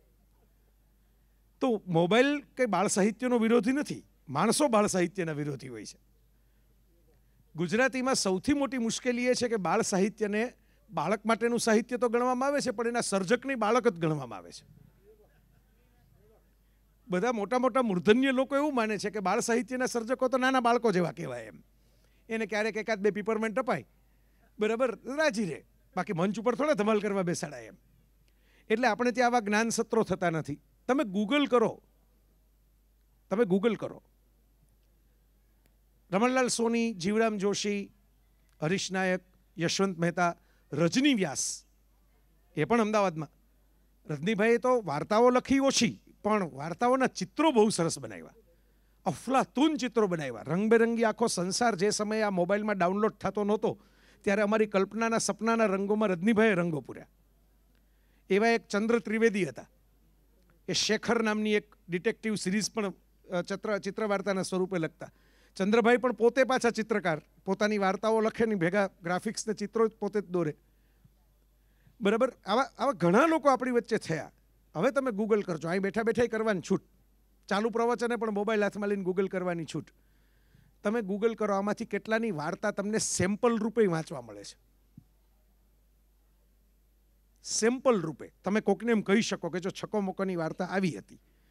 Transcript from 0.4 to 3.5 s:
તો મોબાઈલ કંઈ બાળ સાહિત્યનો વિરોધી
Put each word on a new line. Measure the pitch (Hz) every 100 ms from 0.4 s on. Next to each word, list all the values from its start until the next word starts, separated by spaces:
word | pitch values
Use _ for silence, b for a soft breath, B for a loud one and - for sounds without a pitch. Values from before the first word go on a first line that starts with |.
| _ _ _ _ _ _ _ _ _ _ _ _
તો | 269 214 180
મોબાઈલ | 165 175 220 277 294 - -
કંઈ | 254
બાળ | 180 202
સાહિત્યનો | 208 202 202 247 240
વિરોધી | 220